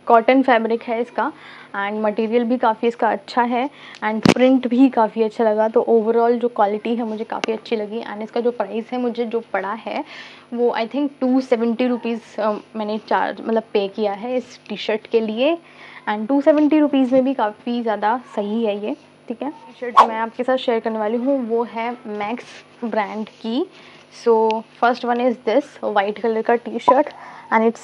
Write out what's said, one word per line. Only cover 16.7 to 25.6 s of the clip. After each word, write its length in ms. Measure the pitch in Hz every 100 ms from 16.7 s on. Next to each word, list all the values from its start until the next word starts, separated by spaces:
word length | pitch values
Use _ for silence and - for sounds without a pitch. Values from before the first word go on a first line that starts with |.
| 311
rupees 360 | 294 277 254
में 100 | 262
भी 100 | 254
काफ़ी 480 | 262 214 208 - 240
ज़्यादा 380 | 226 208 208 247 - -
सही 280 | 202 226
है 220 | 220 202 214
ये, 100 | 294 - _ -
ठीक 140 | 226
है। 80 | 262
टी-शर्ट 580 | 320 - 233 247 214 233
मैं 100 | 220
आपके 260 | 226 240
साथ 120 | 247 262
share 240 | 262 226
करने 180 | 226 220
वाली 180 | 214 240
हूँ 320 | 254 277 226
वो 160 | 233
है 320 | 226 226 233 240 214
Max 380 | 208 208 247 - - - -
brand 440 | 233 214 196 208 220
की। 380 | - 226 247 370 - - - - -
So, 260 | 240 220 220
first 520 | 220 - - 240 240
one 140 | 240 240
is 160 | 254 247 -
this 460 | 240